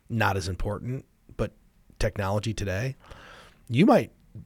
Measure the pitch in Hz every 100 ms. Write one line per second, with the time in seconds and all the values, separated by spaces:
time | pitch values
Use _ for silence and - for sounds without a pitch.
0 | - 113 101 98 90 90 104 104 113 131
1 | - _ _ - 110 - _ _ _ -
2 | 113 - 98 104 113 104 98 95 131 -
3 | - - - - - - - 120 220 220
4 | 113 - _ -